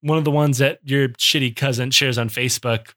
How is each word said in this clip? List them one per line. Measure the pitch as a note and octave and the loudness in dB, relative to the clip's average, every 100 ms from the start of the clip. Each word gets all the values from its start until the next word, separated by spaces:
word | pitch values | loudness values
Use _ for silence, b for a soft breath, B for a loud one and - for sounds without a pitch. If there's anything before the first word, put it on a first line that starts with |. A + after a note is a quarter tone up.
one | D3 D#3 | -2 0
of | D3+ | 2
the | |
ones | D3 D3 B2+ | 2 2 2
that | C#3 - | 0 0
your | C#3 C#3 C3+ | -2 0 0
shitty | A#2+ - D#3 B2+ A2 | 0 0 0 -2 -2
cousin | C#3 B2 B2+ | -2 -2 -2
shares | C3+ C#3 A#2+ | 0 0 0
on | A#2 | -2
Facebook | B2 B2+ - B2 A2 - | -2 -4 -2 -2 -4 -4